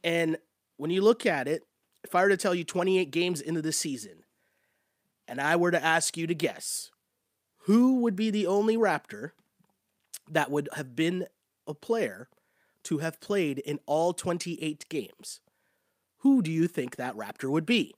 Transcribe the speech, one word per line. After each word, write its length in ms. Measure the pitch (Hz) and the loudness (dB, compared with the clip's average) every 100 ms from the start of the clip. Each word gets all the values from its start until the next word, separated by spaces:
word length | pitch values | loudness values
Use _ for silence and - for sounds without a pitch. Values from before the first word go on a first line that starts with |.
And 340 | 175 170 165 160 _ _ _ _ | 0 0 0 -2 _ _ _ _
when 160 | 147 | -2
you 100 | 185 | 2
look 240 | 202 233 233 | 4 4 2
at 220 | 151 131 | 0 -2
it, 160 | 160 _ _ _ _ | -4 _ _ _ _
if 100 | - | -2
I 100 | 180 | 2
were 60 | 190 | 4
to 80 | 190 | 4
tell 160 | 202 | 0
you 100 | 180 | -2
twenty-eight 480 | 165 180 185 190 165 | -2 -2 2 2 0
games 280 | 156 180 180 | 0 -2 -2
into 220 | - 165 | -4 -4
the 100 | 156 | -2
season, 520 | 147 160 131 107 87 _ _ _ _ _ _ _ _ _ _ - | -4 -4 -6 -10 -20 _ _ _ _ _ _ _ _ _ _ -12
and 120 | 123 | -4
I 160 | 143 170 | 0 2
were 160 | 175 | 4
to 120 | 170 | 2
ask 340 | 160 165 - 170 | 2 2 0 -4
you 100 | 165 | -4
to 80 | 170 | -2
guess, 560 | 151 101 - - - _ _ _ _ _ _ _ | -2 -4 -8 -8 -10 _ _ _ _ _ _ _
who 420 | - 220 254 262 | 4 6 6 4
would 140 | 233 190 | 0 0
be 140 | 220 | 0
the 160 | 208 185 | 0 2
only 300 | 196 214 226 | 2 2 2
Raptor 540 | 214 151 - 208 143 _ _ _ _ _ _ _ _ - _ | 2 0 -4 -14 -14 _ _ _ _ _ _ _ _ -20 _
that 220 | 160 143 | -2 0
would 180 | 143 143 | -2 -4
have 220 | - 131 120 | -8 -8 -2
been 320 | 160 180 175 _ _ _ - | 0 0 -6 _ _ _ -14
a 80 | |
player 560 | 147 - 226 151 92 123 _ _ _ _ _ | -14 -4 -2 -2 -4 -18 _ _ _ _ _
to 140 | - 151 | -6 -4
have 240 | 165 - | -4 -8
played 380 | - 202 160 135 | -2 0 0 -2
in 200 | 139 - - | -4 -6 -2
all 280 | 151 170 | 2 2
twenty-eight 720 | 175 185 175 175 165 156 156 - | 0 -4 -4 -4 -6 -6 -8 -8
games? 500 | 160 104 - - - _ _ _ _ _ _ _ _ | -8 -8 -14 -18 -18 _ _ _ _ _ _ _ _
Who 220 | 277 269 | 4 4
do 100 | 165 | 4
you 160 | 160 165 | 2 0
think 280 | - 127 - | 0 -6 -6
that 200 | 123 107 | -8 -8
Raptor 340 | 104 - 135 | -12 -8 0
would 180 | 151 160 | 0 2
be? 260 | 233 143 | 2 0